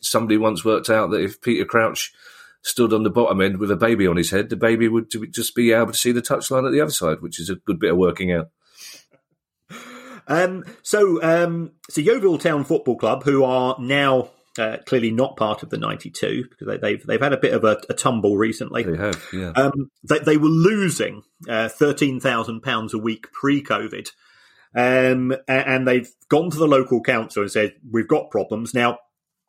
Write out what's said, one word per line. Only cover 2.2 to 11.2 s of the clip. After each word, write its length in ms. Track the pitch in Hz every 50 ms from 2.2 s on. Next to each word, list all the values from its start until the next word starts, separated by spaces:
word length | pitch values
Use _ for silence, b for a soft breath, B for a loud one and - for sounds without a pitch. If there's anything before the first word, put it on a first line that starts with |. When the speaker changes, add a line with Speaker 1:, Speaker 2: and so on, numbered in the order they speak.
| B B B B B B B B
Speaker 1:
stood 320 | B - - - 120 107 110
on 100 | 110 110
the 60 | 104
bottom 320 | 87 120 120 76 95 95
end 160 | 95 98 98
with 140 | 92 104 98
a 40 | 101
baby 320 | 82 113 113 117 101 98
on 100 | 90 85
his 140 | 87 82 82
head, 180 | 95 98 107 -
the 60 | 113
baby 320 | 90 117 113 113 113 117
would 220 | 113 110 113 110 -
ju-, 180 | - 110 110
just 280 | - - 120 113 - -
be 160 | 123 120 117
able 200 | 113 117 117 98
to 60 | -
see 140 | - - 123
the 100 | 120 120
touchline 440 | 117 - 143 - - - 135 131 127
at 60 | 131
the 100 | 135 143
other 100 | 151 151
side, 300 | 135 - 92 80 78 78
which 180 | 80 82 - -
is 100 | 82 87
a 60 | 95
good 240 | - - - 95 80
bit 120 | - 82
of 60 | 85
working 340 | 90 92 87 85 92 95 90
out. 180 | 87 82 80 - _ _ B B B B B B B B B B B B _ _ _ _ _ _ _ _ _ - 175 240 254 247 247 247 254 262 254 202 B
Speaker 2:
Um, 360 | - 143 170 185 185 185 180 - B B B
so, 400 | B - - 208 208 190 170 156